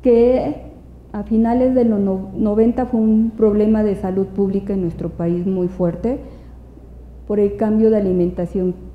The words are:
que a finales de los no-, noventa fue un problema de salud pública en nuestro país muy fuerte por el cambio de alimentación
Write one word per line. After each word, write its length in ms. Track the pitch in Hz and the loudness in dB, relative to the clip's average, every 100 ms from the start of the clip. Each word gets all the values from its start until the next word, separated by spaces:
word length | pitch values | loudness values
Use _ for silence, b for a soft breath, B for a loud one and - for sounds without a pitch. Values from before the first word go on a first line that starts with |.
que 540 | 254 233 240 254 - - - - - - - | 4 4 4 2 -2 -8 -14 -20 -20 -20 -14
a 120 | 208 | -12
finales 500 | 202 220 226 247 254 | -2 0 2 2 2
de 120 | 254 233 | 2 2
los 140 | 208 | 2
no-, 300 | 196 190 196 - | 0 -2 -6 -2
noventa 480 | 214 208 226 240 247 | 0 2 2 2 -2
fue 140 | 226 | 0
un 320 | 220 220 226 220 | 2 2 0 2
problema 480 | 214 208 214 220 | 2 4 2 2
de 120 | 214 196 | 2 -2
salud 320 | 190 185 196 | -2 -2 -2
pública 460 | 190 196 196 196 | -2 -2 -2 -4
en 80 | 196 | -4
nuestro 280 | 175 - 175 | -4 -4 -8
país 360 | - 170 175 180 | -4 -2 -2 -2
muy 200 | 185 180 | -2 -4
fuerte 520 | 185 175 170 226 285 B B B B - - - - - - - | -2 -2 -2 -4 -6 B B B B -20 -20 -20 -20 -20 -20 -4
por 120 | 208 | 0
el 160 | 202 202 | 0 0
cambio 340 | 220 214 220 | 0 4 4
de 80 | 220 | 4
alimentación 800 | 196 180 175 180 175 196 185 175 - | 2 2 0 -2 -4 -2 -2 -4 -14